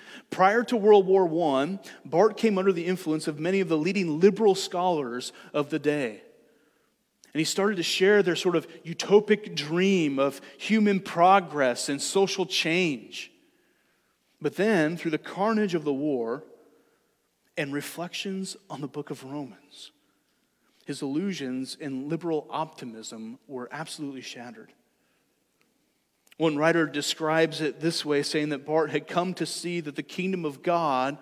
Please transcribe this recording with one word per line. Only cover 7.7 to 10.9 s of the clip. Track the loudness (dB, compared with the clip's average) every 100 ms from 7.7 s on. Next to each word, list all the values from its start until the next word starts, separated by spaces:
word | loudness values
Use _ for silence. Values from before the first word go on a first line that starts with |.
| 0
to |
share | -4 2 4 6
their | 4 0
sort | 0 0
of | -2 -10 -12
utopic | -8 4 6 6 2 0
dream | -8 -4 2 4 4 2 2
of | 0 -2 -12 -10
human | 0 4 4